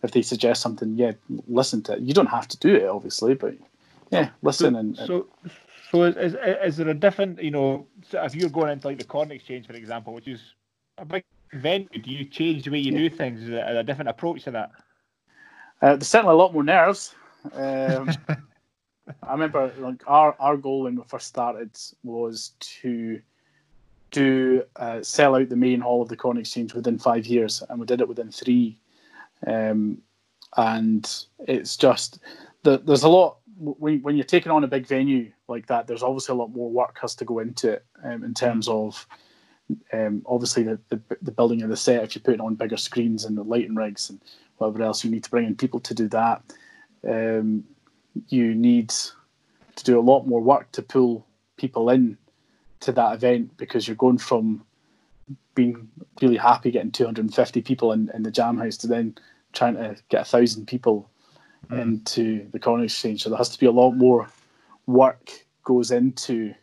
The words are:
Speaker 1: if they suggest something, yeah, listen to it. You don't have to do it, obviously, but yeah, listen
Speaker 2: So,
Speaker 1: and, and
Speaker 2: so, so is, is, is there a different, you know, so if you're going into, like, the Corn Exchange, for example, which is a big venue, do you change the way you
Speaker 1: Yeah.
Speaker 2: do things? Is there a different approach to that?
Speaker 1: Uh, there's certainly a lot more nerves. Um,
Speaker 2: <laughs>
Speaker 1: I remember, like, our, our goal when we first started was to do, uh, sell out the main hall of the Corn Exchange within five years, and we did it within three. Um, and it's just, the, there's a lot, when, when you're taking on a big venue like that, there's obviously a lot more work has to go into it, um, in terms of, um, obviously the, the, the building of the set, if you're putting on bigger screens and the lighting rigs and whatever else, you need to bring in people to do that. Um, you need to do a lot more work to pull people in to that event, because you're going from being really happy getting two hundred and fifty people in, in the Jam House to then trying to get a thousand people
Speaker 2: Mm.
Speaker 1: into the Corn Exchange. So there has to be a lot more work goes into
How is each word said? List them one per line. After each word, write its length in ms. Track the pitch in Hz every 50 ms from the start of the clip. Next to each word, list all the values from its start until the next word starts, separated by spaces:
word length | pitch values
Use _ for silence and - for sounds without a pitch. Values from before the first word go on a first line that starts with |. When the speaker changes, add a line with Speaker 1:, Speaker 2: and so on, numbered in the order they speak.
| -
Speaker 1:
if 80 | 117
they 100 | - 127
suggest 400 | 113 - - 110 - 117 117 -
something, 340 | - 120 110 - 117 110 110
yeah, 180 | 113 123 117 107 - _ _ - 95 - -
listen 340 | 120 120 135 - - 110 104
to 100 | - 107
it. 80 | -
You 120 | 120 127 143
don't 140 | 185 175 -
have 200 | - - - -
to 80 | - -
do 140 | - - 208
it, 100 | - 95
obviously, 480 | 98 92 101 101 - - - - 113 135
but 220 | 131 - 107 - - - _ _ _ _ _ _ _ _ _
yeah, 180 | - 180 151 117 - _ -
listen 300 | 147 139 - 170 147 127
Speaker 2:
So, 60 | 113
Speaker 1:
and, 180 | 110 107 - -
and 80 | 113 -
Speaker 2:
so, 200 | 175 180 190 - _ _ _ 180 - - _ _ _ - - -
so 120 | - 170 175
is, 120 | 175 165
is, 200 | - - 175 165 247 262 208 185 - -
is 140 | 180 147 151
there 100 | 165 160
a 60 | 156
different, 480 | 151 175 202 190 - 202 190 175 160 165
you 80 | 156
know, 340 | 147 147 139 139 135 139 143 _ _ _ 180 _
so 160 | - 180 165
if 100 | 143 123
you're 160 | 156 180 170
going 220 | 139 160 160 151
into, 160 | 147 139 139 143
like, 100 | 139 139
the 40 | -
Corn 280 | - - 160 151 151
Exchange, 360 | 147 127 - - 127 127 113 110
for 60 | 117
example, 400 | 117 113 107 117 117 110 117 113
which 140 | 117 117 139
is 240 | 131 113 110 - _ _ _ _ _ _ _ _ _ -
a 60 | -
big 220 | 151 165 190 185 _ _ _ _ _
venue, 360 | - 143 127 151 175 196 196 190
do 220 | - 113 110 113
you 120 | 131 147 139
change 400 | 139 - - 160 165 160 147 127
the 60 | 139
way 100 | 139 151
you 140 | 143 135 123
Speaker 1:
Yeah. 60 | 143
Speaker 2:
do 100 | 156 165
things? 320 | 156 165 156 127 120 113 113
Is 60 | 117
there 280 | 117 117 110 - 117 117
a 60 | 117
different 260 | 117 143 135 156 123
approach 340 | 113 _ - 170 170 131 -
to 80 | 143
that? 200 | 123 113 104 - _ _ _ _ _ _ _ _ _ _ _ _ _ _ - _ _ - - - _ _
Speaker 1:
Uh, 140 | - 139 143 139
there's 100 | 139 -
certainly 260 | - 226 226 190 165
a 40 | 160
lot 160 | 180 185 175
more 100 | 156 143
nerves. 500 | 147 180 185 165 180 202 - - - - - _ _ _ _ _ 147 -
Um, 560 | 135 135 135 135 135 135 131 131 131 135 - 160 135 - -
Speaker 2:
<laughs> 960 | 160 135 - _ _ _ _ _ _ _ _ _ _ _ _ - 147 _ -
Speaker 1:
I 80 | -
remember, 420 | 131 147 160 156 151 151 135 131 123 135
like, 240 | 131 127 127 123 - -
our, 280 | 143 147 156 151 147 _
our 160 | 135 139 147
goal 280 | 143 135 139 135 135 131
when 120 | 123 123
we 80 | 123 117 _
first 200 | - 123 - -
started 440 | _ - 120 120 117 104 117 110 _ - - - - _ _
was 480 | 123 117 117 117 117 113 107 - - _ _ - - - -
to 380 | - 127 120 117 113 113 113 113 _ _ _ _ _ _ _ _ _ _ _ _ _ _ _ _ _ _
do, 520 | - - 139 135 131 131 131 127 127 131 127 _ _
uh, 260 | - 123 117 117 113 -
sell 320 | - - - 147 143 135
out 140 | 131 135 127
the 60 | 123
main 260 | 120 127 127 127 120
hall 200 | 123 123 123 120
of 80 | 120 113
the 60 | 117
Corn 220 | - - 127 120 120
Exchange 360 | 110 - - 123 117 110 -
within 240 | 120 113 123 117 110
five 280 | - 131 117 117 110
years, 380 | 113 120 120 113 107 - - - -
and 100 | 123 120
we 60 | 117
did 160 | 110 123 120
it 60 | 123 107
within 240 | 117 117 117 110
three. 460 | 98 - - 127 123 123 120 113 110 _ _ _ _ _ _ _ _ - - _ _ _ -
Um, 560 | - 110 113 110 110 107 107 107 107 98 - _ _ _ _ _ _ _ _ - _ -
and 680 | - 117 113 113 110 113 110 110 107 107 - - - - _ _ _
it's 380 | - - 131 120 - - - -
just, 420 | - 135 120 - - - - - _ - - - - - _ _ _
the, 140 | 151 139 131
there's 240 | - - 143 135 -
a 60 | 160
lot, 280 | 170 185 180 160 - _ _ _ - -
when, 420 | 165 147 - _ 151 151 156 143
when 140 | 127 143 147
you're 80 | 147 127
taking 280 | - - 175 - 156
on 120 | 160 156 147
a 40 | 131
big 200 | 139 135 123 -
venue 440 | 135 131 135 139 139 127 117 110 _ _ _ _
like 200 | 123 120 107 -
that, 200 | 127 120 117 120
there's 160 | 120 113 123
obviously 300 | 127 135 135 127 - 131
a 40 | 123
lot 100 | 120 113 120
more 160 | 123 120 120
work 280 | 117 123 123 - - -
has 140 | - 120 -
to 100 | - 120
go 140 | 113 120 113
into 320 | 113 117 117 - - 117 107
it, 120 | - _ _ _ - -
um, 200 | 131 120 117 113
in 100 | 117 110
terms 340 | - - 120 117 113 107 120
of, 380 | 113 110 107 107 101 - - _ - _ _ _ _ _ _ _ _ _ _ _ 110 - _ _
um, 300 | - 113 110 107 104 104 -
obviously 380 | - 123 120 120 113 - 123 117
the, 160 | 110 110 107 _ _
the, 120 | - 110 110 _ - -
the 100 | - -
building 300 | 110 117 120 117 117 117
of 80 | 110 110
the 80 | 110 -
set, 260 | - - 123 120 110
if 120 | 110 -
you're 80 | 107 _
putting 160 | - 123 107
on 160 | 113 113 110
bigger 220 | 110 120 110 110 104
screens 480 | - - - 123 117 117 113 107 107
and 120 | 110 107 107
the 60 | 101
lighting 320 | 107 120 120 113 95 110
rigs 340 | 110 110 107 101 - - -
and 120 | 98 98 _ _ - _ _ _ _ _
whatever 260 | 110 110 107 113 113
else, 200 | 110 104 - -
you 80 | 117
need 120 | 113 113 113
to 60 | -
bring 160 | - 120 117
in 100 | 113 107
people 240 | - - 131 - 120
to 120 | - - 120
do 140 | 113 117 107
that. 340 | 110 110 113 117 117 - _ _ - - _ _ _ _ - _ _ _ - 110
Um, 560 | 113 113 113 113 110 110 110 110 107 107 104 _ _ _ _ _ _ _ _ _ _ - - _
you 260 | - 127 120 113 113
need 340 | 110 117 120 120 120 113 113 - - - - - _ _ _ _ _ _ _ _ _ _ _ _
to 80 | - -
do 160 | - 123 120
a 20 |
lot 240 | 117 123 135 139 131
more 160 | 131 120 117
work 300 | 113 123 143 135 - _
to 100 | - -
pull 460 | 113 _ - 135 127 120 120 110 - _ _ _ _ _ _ -
people 320 | - 131 131 117 113 117
in 280 | 123 131 127 117 104 - _ _ _ _ _ _ _ _ _ - _ _
to 120 | - -
that 220 | 123 127 117 110 110
event, 440 | 110 120 123 123 120 117 123 _ _
because 300 | - - - 120 110 -
you're 80 | 113
going 240 | 110 - 127 123 120
from 440 | - - 127 117 110 110 107 101 - _ _ _ _ _ _ _ _ _ _ _ - _ 139 - _ _ _
being 340 | - 123 120 120 113 113 113 _ - - _ _ -
really 160 | - 127 120 107
happy 320 | - 120 120 120 - 131
getting 220 | 120 117 87 113
two 140 | - - 127
hundred 200 | 117 113 113 110
and 80 | 110 -
fifty 280 | - 120 - - 123
people 300 | 117 - 135 123 - 113
in, 200 | 110 110 110 107 -
in 80 | 113
the 80 | 110 110
Jam 260 | 107 - 120 117 117 113
House 200 | 117 113 107 -
to 100 | - 117
then 300 | 117 117 117 110 107 - _ _ _ _ _ _
trying 220 | _ - 131 120 117
to 220 | - 117 110 104 - _ _
get 120 | - 107
a 40 | -
thousand 420 | - - 120 120 120 110 110 107 -
people 420 | - 123 - 120 110 104 101 _ _ _ _ _ _ _ _ _ _ _ - -
Speaker 2:
Mm. 120 | 123 120
Speaker 1:
into 640 | 120 117 113 107 - - - - 113 110 110 107 101 -
the 80 | - 107
Corn 240 | - 123 117 120 120
Exchange. 400 | 110 - - - 117 110 104 -
So 60 | 113
there 80 | 113 107
has 120 | 120 117
to 100 | - -
be 60 | -
a 60 | 127
lot 200 | 117 123 123 131
more 380 | 120 127 127 127 123 117 110 - _ _ _ _ _ _ _ _ _ _ _
work 600 | - 123 123 131 131 127 - _ - - - _ _ _ _ _
goes 260 | - 127 123 120 113
into 640 | 123 120 123 131 127 - - - 127 113 110 104 104 _